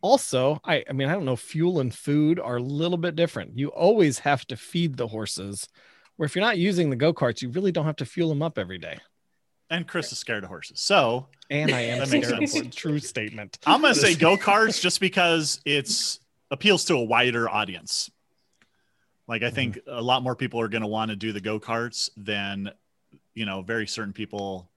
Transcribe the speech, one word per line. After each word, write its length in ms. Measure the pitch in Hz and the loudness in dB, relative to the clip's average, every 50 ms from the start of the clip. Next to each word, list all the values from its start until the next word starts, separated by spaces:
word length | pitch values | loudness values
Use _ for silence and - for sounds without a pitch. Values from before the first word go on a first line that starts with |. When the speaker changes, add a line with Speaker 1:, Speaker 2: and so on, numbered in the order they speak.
| - | 6
Speaker 1:
Also, 580 | 185 247 277 - - - 127 127 135 151 151 _ | 6 4 4 4 2 0 2 2 2 0 0 _
I, 180 | - 170 143 - - | 0 0 0 0 -2
I 40 | 131 | -2
mean, 160 | 131 139 135 | 0 0 0
I 40 | 165 | 0
don't 100 | 202 175 | 0 0
know, 120 | 131 127 | 0 -2
fuel 440 | 117 - - - 156 165 175 185 165 | -2 -4 -6 -2 0 2 2 2 2
and 140 | 131 123 110 | 0 -2 -4
food 440 | - - - 143 151 151 151 165 180 | -6 -2 0 2 4 4 4 2 2
are 180 | - 117 123 | 0 -4 -2
a 60 | 120 120 | -2 -2
little 360 | 131 143 143 160 175 180 175 | -2 -2 -2 0 0 0 0
bit 180 | 165 180 165 | -2 -2 0
different. 400 | 151 170 165 - - 92 - - | 2 0 0 0 -6 -10 -8 -6
You 120 | 117 139 151 | -4 -4 -4
always 500 | - - 165 185 220 226 190 151 131 - | -2 2 4 4 6 6 6 4 4 2
have 280 | - 147 143 131 - _ | 2 2 0 0 0 _
to 80 | 127 | -12
feed 420 | 117 - - - 175 170 165 135 127 | -12 -12 -6 -2 0 0 0 0 -2
the 80 | 127 110 | -6 -6
horses, 580 | 110 110 110 104 - - 92 101 101 98 - - _ _ _ - _ _ _ _ _ | -4 -6 -6 -6 -6 -8 -6 -8 -8 -10 -10 -14 _ _ _ -20 _ _ _ _ _
where 100 | _ 160 | _ -4
if 100 | 143 - | -2 0
you're 80 | 175 196 | 2 2
not 140 | 233 226 180 | 2 2 2
using 320 | 175 202 202 175 175 151 | 2 2 4 2 2 2
the 60 | 135 | 2
go-karts, 440 | 120 139 160 165 - 147 123 113 - | 2 2 2 2 2 0 0 0 -2
you 80 | - 127 | -6 -6
really 240 | 120 175 196 196 165 | -4 0 0 0 0
don't 140 | 170 147 | 0 0
have 100 | 156 147 | -2 -2
to 80 | - 139 | -4 -8
fuel 260 | 117 - - 170 160 | -8 -2 -2 0 0
'em 120 | 156 143 156 | 0 0 -2
up 160 | 165 - - | -2 -2 -4
every 180 | 98 90 95 | -6 -6 -8
day. 220 | 87 80 82 80 - - _ _ _ _ _ _ _ _ _ _ _ _ _ | -10 -10 -12 -12 -12 -16 _ _ _ _ _ _ _ _ _ _ _ _ _
Speaker 2:
And 180 | 160 170 170 - | -6 -6 -6 -4
Chris 240 | - 180 156 - - | -6 -6 -6 -6 -8
is 60 | - | -10
scared 260 | - - 117 104 98 | -6 -6 -6 -6 -6
of 60 | 90 | -10
horses, 280 | 95 85 - - - - | -12 -14 -16 -14 -10 -6
so 500 | - - 196 190 143 117 117 123 131 _ _ _ - _ | 0 4 4 4 6 4 2 -2 -4 _ _ _ -10 _
Speaker 1:
And 260 | 139 147 151 - 135 | -4 0 0 2 0
I 60 | 123 | 0
am 200 | - - 120 123 | 0 -2 -2 -2
Speaker 2:
that 100 | - - | 0 2
makes 160 | - 294 - | 2 2 2
Speaker 1:
scared 160 | - - - 294 | 2 0 0 0
of 60 | 285 | 0
Speaker 2:
sense. 20 | - | 0
Speaker 1:
horses. 220 | - - 123 - | -2 -4 -4 -10
True 240 | - - 170 151 147 | -8 -4 -2 -2 -2
statement. 600 | 143 - - 131 107 107 107 110 104 98 - - - | -4 -6 -6 -6 -6 -6 -8 -12 -14 -14 -16 -6 2
Speaker 2:
I'm 160 | 147 180 247 | 4 4 6
gonna 140 | 311 294 240 | 6 4 4
say 200 | - - 208 175 | 6 4 4 4
Speaker 1:
<laughs> 0 | |
Speaker 2:
go-karts 640 | 151 160 165 196 190 - 214 202 208 220 220 226 - | 6 6 6 6 6 4 4 4 4 4 4 2 0
just 220 | - 202 - - | 0 0 0 2
because 580 | 190 185 - 196 180 170 165 165 156 143 - - _ | 0 0 2 4 4 4 4 2 2 -2 -4 -4 _
it's 560 | 143 147 147 135 - - - - - - - _ _ _ _ _ _ | 0 0 0 0 0 -2 -2 -2 -4 -4 -8 _ _ _ _ _ _
appeals 340 | 139 135 - 208 196 170 - | -8 2 4 4 4 4 4
to 100 | - 180 | 2 2
a 60 | 135 120 | 2 2
wider 460 | 110 117 117 123 127 117 117 117 110 | 2 4 4 4 4 2 0 0 0
audience. 640 | - 104 107 98 95 85 - - - - - - _ _ _ _ _ _ _ _ _ _ _ _ _ _ _ _ _ _ _ _ _ _ _ | 0 -2 -4 -4 -6 -14 -8 -6 -6 -4 -6 -6 _ _ _ _ _ _ _ _ _ _ _ _ _ _ _ _ _ _ _ _ _ _ _
Like, 160 | - 117 113 113 | -6 -6 -2 -2
I 60 | 123 | -2
think 280 | 123 131 131 120 104 123 | -2 -2 -2 -4 -4 -8
Speaker 1:
Mm-hmm. 120 | - - 131 120 | -12 -10 -8 -4
Speaker 2:
a 40 | 113 | 0
lot 200 | 123 123 127 127 | 2 2 2 2
more 140 | 127 123 | -2 -4
people 240 | - 131 123 - 117 | -2 -4 -4 -2 -2
are 80 | 117 107 | -4 -2
gonna 180 | 101 113 110 | -2 -4 -4
wanna 300 | 107 107 110 110 110 107 | -2 -2 -4 -4 -4 -4
do 160 | 98 104 110 107 | -6 -6 -6 -6
the 80 | 104 | -4
go-karts 680 | 95 110 107 107 - - 113 117 117 120 117 - - - _ - | -6 -4 -6 -6 -4 -4 -4 -4 -4 -4 -6 -6 -8 -8 _ -12
than, 520 | 101 104 107 101 101 98 98 98 98 101 - _ _ _ _ _ _ _ _ _ _ _ _ | -8 -6 -4 -4 -4 -6 -6 -6 -8 -8 -10 _ _ _ _ _ _ _ _ _ _ _ _
you 140 | 110 113 | -8 -6
know, 160 | 101 95 95 92 | -6 -6 -6 -6
very 240 | 92 117 113 107 | -4 -4 -4 -4
certain 260 | 101 - - 110 101 98 | -4 -6 -8 -8 -8 -8
people 560 | - 107 101 - 104 98 98 95 92 92 _ _ | -10 -10 -8 -6 -6 -6 -6 -6 -8 -10 _ _